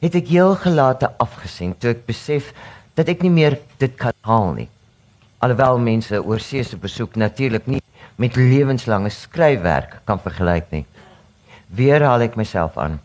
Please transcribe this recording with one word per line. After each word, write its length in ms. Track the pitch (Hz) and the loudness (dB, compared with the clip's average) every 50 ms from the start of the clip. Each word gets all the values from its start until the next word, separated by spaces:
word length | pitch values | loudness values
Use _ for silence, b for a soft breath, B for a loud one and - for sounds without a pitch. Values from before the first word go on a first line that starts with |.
het 140 | - 170 - 175 | -2 0 0 0
ek 80 | 147 117 | 0 2
heel 260 | 165 175 180 185 196 185 | 2 4 4 4 4 2
gelate 480 | - 180 175 151 139 131 131 131 - - - - | 2 0 2 4 4 2 2 2 -2 -4 -2 -2
afgesien 540 | 120 113 - - - 95 - - 87 90 90 - | -4 -4 -4 -14 -16 -16 -12 -8 -6 -8 -6 -4
toe 160 | - 120 117 | -2 -2 -2
ek 100 | 117 - | -2 -4
besef 460 | - 113 - - - 151 147 139 - - B B B B B B B B | -8 -10 -8 -6 -4 -4 -4 -4 -6 -18 B B B B B B B B
dat 140 | - 160 156 | -2 -2 -2
ek 160 | 180 175 180 | 0 0 2
nie 80 | 185 175 | 2 4
meer 240 | 165 156 147 143 - - - _ _ | 4 4 4 2 0 -8 -18 _ _
dit 160 | 135 131 123 | -4 -4 -2
kan 160 | - - 123 113 _ _ 113 | -4 -4 -4 -4 _ _ 0
haal 240 | 113 113 104 90 76 57 | 2 2 2 0 -2 -4
nie. 80 | 57 - _ _ _ _ _ _ _ _ _ _ _ _ _ _ | -8 -12 _ _ _ _ _ _ _ _ _ _ _ _ _ _
Alhoewel 380 | - 123 123 107 135 131 127 120 | 0 0 2 4 4 4 4 2
mense 380 | 120 117 113 113 110 - 107 101 | 2 0 0 0 -2 -2 -4 -4
oorseese 560 | - 82 110 113 - - - 135 123 - - | -2 -2 -4 -4 -4 -6 -6 -6 -6 -6 -8
besoek 380 | 92 - 98 - - 120 101 - | -10 -10 -10 -8 -8 -8 -6 -2
natuurlik 480 | 113 110 107 - - 135 135 113 110 - | -2 -2 -2 0 -2 -2 -2 -2 -2 -4
nie 160 | - 135 139 - _ B B B B B - | -4 -6 -6 -6 _ B B B B B -4
met 160 | 117 123 120 | -4 -2 2
lewenslange 720 | 127 127 127 131 139 143 135 135 123 - - 110 101 98 104 | 2 4 4 6 4 4 2 0 -2 -2 -2 -2 0 0 -2
skryfwerk 920 | 104 - - - - 170 170 151 143 117 85 87 78 67 - - - - _ | -6 -8 -16 -14 -2 2 2 2 2 2 0 0 0 0 -2 -6 -16 -18 _
kan 160 | - 107 95 | -4 -4 -4
vergelyk 460 | - 95 82 - 92 87 87 85 80 - - | -4 -10 -6 -2 0 0 0 0 -2 -6 -8
nie. 80 | 78 73 _ B B B B B B B B B _ B B B B B B 90 | -8 -8 _ B B B B B B B B B _ B B B B B B -4
Weer 320 | 98 123 139 143 151 151 | 0 2 4 4 4 4
haal 220 | 143 123 120 120 | 4 4 2 2
ek 100 | 117 117 | 0 -2
myself 400 | 113 110 107 - 95 85 76 - | -4 -6 -4 -2 -2 -2 -2 -4
aan 220 | - 57 76 78 73 - | -6 -6 -6 -6 -8 -10